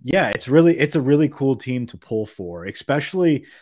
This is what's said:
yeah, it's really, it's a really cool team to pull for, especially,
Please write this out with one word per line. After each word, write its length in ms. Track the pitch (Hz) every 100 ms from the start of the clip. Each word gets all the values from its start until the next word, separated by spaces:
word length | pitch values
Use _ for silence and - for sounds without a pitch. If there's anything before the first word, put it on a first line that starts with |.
yeah, 260 | 123 190 131
it's 180 | 104 -
really, 300 | 143 170 170
it's 160 | 147 160
a 60 |
really 260 | 131 147 151
cool 280 | 147 135 131
team 300 | - 127 120
to 100 | -
pull 280 | - 110 107
for, 400 | - 90 87 90
especially, 800 | - - 143 143 185 175 143 - -